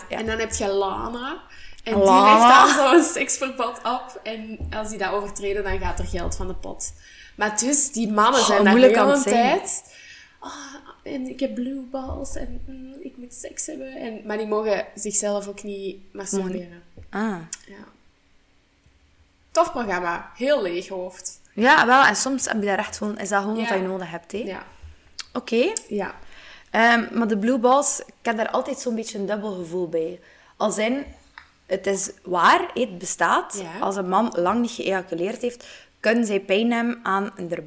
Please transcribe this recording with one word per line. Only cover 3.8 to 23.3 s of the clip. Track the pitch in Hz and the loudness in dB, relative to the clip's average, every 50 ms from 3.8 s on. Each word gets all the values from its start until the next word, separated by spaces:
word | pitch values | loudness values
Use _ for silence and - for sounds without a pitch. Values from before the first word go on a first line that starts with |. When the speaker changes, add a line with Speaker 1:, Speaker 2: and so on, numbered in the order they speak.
| - | -4
Speaker 2:
op. | 226 247 247 - - - - | -4 -4 -4 -6 -10 -16 -14
En | - 220 226 220 220 220 220 - - - | -12 -10 -10 -10 -10 -12 -12 -10 -10 -8
als | 202 214 214 208 | -6 -6 -8 -6
die | 220 196 | -6 -6
dat | 196 185 | -4 -2
overtreden, | 190 208 202 196 - - 202 196 196 208 196 | -2 -4 -4 -4 -8 -6 -4 -4 -4 -2 -2
dan | 190 185 190 | -2 -2 -2
gaat | 185 180 170 - | -2 -2 -2 -2
er | 180 | -4
geld | - - 180 170 - - | -4 -4 -4 -4 -4 -4
van | - 185 | -4 -4
de | 185 180 | -6 -6
pot. | - - 190 - - - - - - - - - - - - - | -8 -8 -10 -10 -10 -10 -10 -12 -14 -20 -20 -20 -20 -20 -18 -6
Maar | - 208 214 214 - | -4 -4 -2 -2 0
dus, | 240 262 294 - - - | 0 2 4 4 4 2
die | - 226 233 208 | 0 -2 -2 0
mannen | 214 208 214 240 269 254 | 2 4 4 4 6 4
Speaker 1:
Goh, | 226 202 | 4 4
Speaker 2:
zijn | 208 202 208 | 4 6 8
daar | 185 | 8
Speaker 1:
moeilijk | 214 247 262 254 226 | 8 10 8 8 8
Speaker 2:
heel | 233 | 6
Speaker 1:
aan | - 277 | 4 4
Speaker 2:
een | 285 | 4
Speaker 1:
het | 277 254 202 | 4 4 4
zijn. | - 233 226 262 320 381 | 4 4 4 4 2 2
Speaker 2:
tijd. | - - - - - - - - - - - - - _ _ _ | 0 -2 -4 -4 -4 -10 -20 -20 -20 -20 -20 -20 -20 _ _ _
"Ah, | - - - 294 277 277 277 - - - - _ | -16 -16 -16 -16 -16 -18 -18 -20 -20 -20 -20 _
en | - - 294 262 254 | -12 -10 -8 -8 -8
ik | 254 254 262 | -8 -6 -4
heb | 269 262 214 | -4 -4 -4
blue | 240 247 262 269 269 254 247 | -4 -6 -6 -6 -8 -10 -10
balls | 269 262 262 269 269 285 277 - - | -10 -10 -8 -8 -8 -8 -6 -6 -6
en, | - 269 254 247 254 - | -6 -6 -6 -6 -8 -8
mm, | 269 262 262 262 262 269 277 | -10 -12 -14 -16 -16 -16 -16
ik | - 262 - | -16 -16 -16
moet | 254 240 240 - | -16 -18 -14 -12
seks | - - - - - - | -10 -10 -10 -8 -8 -8
hebben." | - - 262 269 262 262 | -8 -8 -12 -12 -14 -12
En, | 269 - 226 220 208 220 | -10 -10 -10 -10 -12 -10
maar | 214 214 214 | -8 -6 -6
die | 220 | -4
mogen | 208 214 214 220 220 196 180 - - - | -2 -2 -2 0 0 -2 -2 -4 -8 -10
zichzelf | - - 214 190 - 208 208 202 202 196 202 | -10 -8 -2 -2 -2 -2 0 -2 -4 -6 -8
ook | 202 202 | -14 -12
niet | - 208 202 196 196 190 - - - - | -12 -12 -12 -10 -10 -10 -10 -12 -18 -18
masturberen. | - 202 196 - 202 196 185 185 185 180 180 170 170 175 - _ - - - - | -16 -12 -8 -6 -4 -4 -4 -4 -6 -8 -10 -12 -18 -20 -20 _ -20 -20 -20 -10
Speaker 1:
Ah. | - 196 220 226 196 170 165 165 - - - | -6 -4 -4 -4 -4 -6 -8 -10 -12 -12 -12
Speaker 2:
Ja. | - 196 202 - - _ _ _ _ _ _ _ _ _ _ _ _ _ _ _ _ _ _ _ _ _ _ _ _ _ _ _ _ _ _ _ _ | -20 -20 -20 -20 -20 _ _ _ _ _ _ _ _ _ _ _ _ _ _ _ _ _ _ _ _ _ _ _ _ _ _ _ _ _ _ _ _
Tof | - 320 349 339 | 0 0 2 2
programma. | - 269 233 202 180 180 175 170 170 175 - - - | 0 -6 -4 -4 -4 -4 -4 -4 -6 -6 -8 -14 -10
Heel | - 247 277 294 254 | -6 0 0 0 0
leeg | 202 175 170 175 185 180 | 0 -4 -6 -6 -8 -8
hoofd. | 190 180 180 185 - - - - - - _ _ | -10 -10 -10 -10 -12 -12 -14 -14 -14 -14 _ _
Speaker 1:
Ja, | - 202 226 262 311 - 240 | -4 0 4 4 6 6 6
wel. | 233 254 269 - | 6 6 6 6
En | - 208 | 4 2
soms | - - 262 277 247 - | 0 -2 -2 -2 -4 -4
heb | - - 220 | -4 -2 -2
je | 202 | -2
daar | 202 196 185 | -2 -2 -2
echt | 208 - - | -4 -6 -8
gewoon... | - 214 208 208 - | -8 -8 -8 -6 -6
Is | 202 | -6
dat | 185 | -2